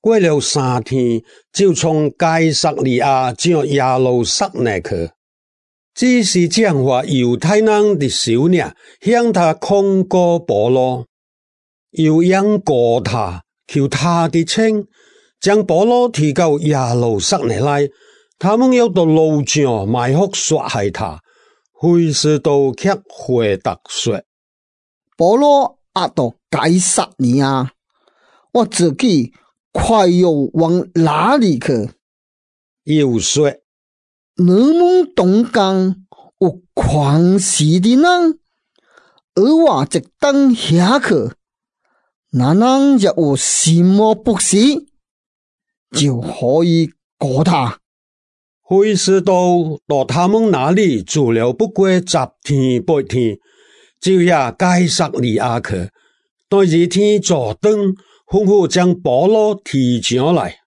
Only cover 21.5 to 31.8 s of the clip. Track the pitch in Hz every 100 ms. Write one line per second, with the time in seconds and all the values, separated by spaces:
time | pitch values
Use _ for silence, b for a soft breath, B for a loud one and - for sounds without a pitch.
21.5 | _ _ _ 165 170 165 143 151 151 156
22.5 | 143 139 120 190 190 _ - - 123 110
23.5 | 95 - 87 _ - - 101 - _ _
24.5 | _ _ _ _ _ _ _ 170 233 294
25.5 | 285 269 _ _ - 247 - 123 - _
26.5 | 143 156 180 180 - 185 _ 127 131 135
27.5 | 135 127 _ _ _ _ _ _ _ _
28.5 | - - - 175 127 254 160 117 _ _
29.5 | _ _ - - 226 185 180 180 151 135
30.5 | 151 165 180 180 170 165 151 185 285 220
31.5 | 135 - 120